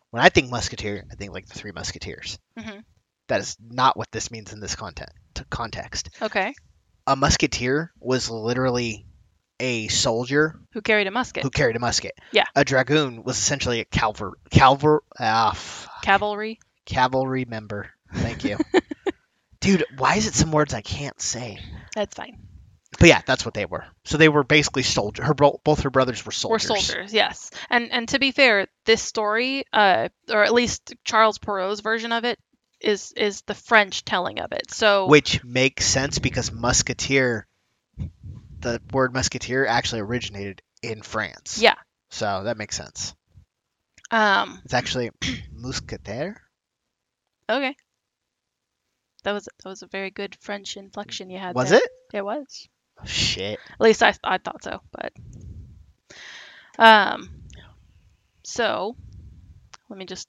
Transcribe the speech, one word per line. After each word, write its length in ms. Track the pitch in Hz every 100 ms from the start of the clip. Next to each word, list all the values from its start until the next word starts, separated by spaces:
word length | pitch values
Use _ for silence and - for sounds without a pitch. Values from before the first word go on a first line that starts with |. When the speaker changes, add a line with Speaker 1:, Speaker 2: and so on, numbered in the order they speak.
| _
Speaker 1:
when 120 | 117
I 60 | 175
think 220 | 175 123
musketeer, 560 | 123 - 117 104 101 -
I 40 |
think, 180 | - 98
like, 140 | 90 -
the 80 |
Three 180 | - 104
Musketeers. 680 | 82 - - 98 - - - _ 226
Speaker 2:
Mm-hmm. 220 | 220 202 - _ _ _ -
Speaker 1:
That 120 | 107
is 160 | 95 -
not 360 | 113 127 131 -
what 140 | 107
this 200 | 110 -
means 220 | 113 98
in 80 | 107
this 140 | 95
content, 360 | - 101 - - - _
t-, 100 | - -
context. 640 | - - - - - - -
Speaker 2:
Okay. 340 | 220 202 202 - _ _ _ _ -
Speaker 1:
A 80 | 135
musketeer 760 | 139 135 147 - 123 147 165 _
was 280 | 120 127 120
literally 760 | 113 113 123 131 123 117 104 - _ _ _ _ -
a 280 | 127 117 107
soldier 720 | - 131 113 123 147 156 - -
Speaker 2:
Who 100 | 220
carried 240 | 214 214 190
a 40 |
musket. 320 | 226 247 -
Speaker 1:
who 80 | 135
carried 260 | - 131 113
a 40 |
musket. 320 | 120 - 95 - -
Speaker 2:
Yeah. 120 | 208 -
Speaker 1:
A 100 | -
dragoon 580 | 131 131 131 151 139 117
was 140 | 127 123
essentially 420 | - 139 127 117
a 40 | -
calver-, 480 | - 113 - 98 - _
calver-, 500 | - 131 139 151 151 - -
ah, 340 | 113 113 107
fuck. 500 | - - - - -
Speaker 2:
Cavalry. 580 | 208 196 208 208 220 220 _ _
Speaker 1:
Cavalry 600 | - 127 127 131 131 131 123
member. 440 | 113 107 104 - _ _
Thank 300 | - - -
you. 140 | - - - 381 - - 370
Speaker 2:
<laughs> 480 | - _ _ _ _
Speaker 1:
Dude, 240 | 190 185 - 139
why 200 | 131 202
is 100 | 220
it 80 |
some 180 | - 160
words 220 | 151 151
I 60 | 117
can't 380 | - 143 143 -
say? 380 | - 117 123 98 - - -
Speaker 2:
That's 200 | 214 202
fine. 320 | - - - - - - _ _ -
Speaker 1:
But 100 | 170
yeah, 140 | 123
that's 200 | - 127
what 100 | 117
they 100 | 107
were. 220 | 87 82 - _
So 120 | - 151
they 120 | 156
were 140 | 147
basically 400 | 131 151 143 135
soldier-, 400 | - - 104 -
her 120 | 127
bro-, 260 | 143 143 -
both 200 | 151 151
her 80 | 143
brothers 340 | 131 127 110 104
were 40 |
Speaker 2:
Were 20 |
Speaker 1:
soldiers. 340 | - - 226 -
Speaker 2:
soldiers, 480 | 208 185 - 196
yes. 360 | 214 208 - - - -
And, 220 | 240 233
and 160 | 240 226
to 100 | 269
be 140 | 269
fair, 340 | 269 262 202 190 _ -
this 140 | 226
story, 640 | - 226 208 214 254 269 -
uh, 360 | - 196 113 - - -
or 140 | 214
at 100 | 202
least 420 | 240 233 - - -
Charles 340 | - 220 220 208
Perrault's 420 | - 196 190 208
version 300 | 214 226 233
of 140 | 233
it, 160 | 240 - _ _ _ _
is, 320 | - 196 -
is 300 | - 208 196
the 120 | -
French 500 | 202 - 226 196 -
telling 360 | - 180 180 -
of 100 | -
it. 200 | - -
So 340 | - 220 202 190
Speaker 1:
Which 380 | 151 - -
makes 420 | 123 127 131 - -
sense 320 | 131 143 -
because 320 | 131 127 117
musketeer, 960 | 113 127 151 - 117 - 139 127 110 - _ _ _ _ - - - - - - -
the 200 | 123 110 -
word 220 | 135 127
musketeer 500 | 127 - 127 - 131 117
actually 340 | 117 - 117
originated 600 | 104 123 104 98 98 95 _ _
in 200 | 117 107
France. 560 | - 110 95 - - 214
Speaker 2:
Yeah. 140 | 226 - - _ _
Speaker 1:
So 320 | - 107 95
that 120 | 104 110
makes 180 | 104 -
sense. 380 | 73 - - - _ - _ _ _ _ _ _ -
Speaker 2:
Um, 500 | 226 208 196 208 -
Speaker 1:
It's 100 | -
actually 360 | 123 117 131 117 -
<clears throat> 320 | - 117 104
mousquetaire. 880 | 113 123 131 - 113 101 113 175 226 _ _ _ _ _ _ _ _ _ _ -
Speaker 2:
Okay. 280 | 254 269 285 _ _ _ _ _ _ _ _ _ _ _ _ _ _
That 100 | 196
was, 120 | 208
that 240 | 202 - 185
was 140 | 190
a 40 | 180
very 240 | 196 190
good 260 | - 196 -
French 360 | - 202 196 202
inflection 540 | 196 - 208 - 185
you 80 | 185
had 160 | 180
Speaker 1:
Was 160 | 123 131
Speaker 2:
there. 80 | 214
Speaker 1:
it? 100 | 494 - _
Speaker 2:
It 100 | 208
was. 440 | 196 294 269 - - _ _ _
Speaker 1:
Oh, 40 | -
shit. 540 | - - - 95 208 -
Speaker 2:
At 100 | -
least 220 | 220 214
I, 100 | 208 -
I 140 | - 185
thought 260 | - -
so, 160 | - - -
but, 220 | - - - - - - - - - - _ - - - - - - - -
um, 520 | 226 214 185 - - - - - - _ _ _ _ _ _ _
so, 540 | - - 220 113 202 254 - - - - - - _ - -
let 100 | 190
me 60 |
just 220 | 185 185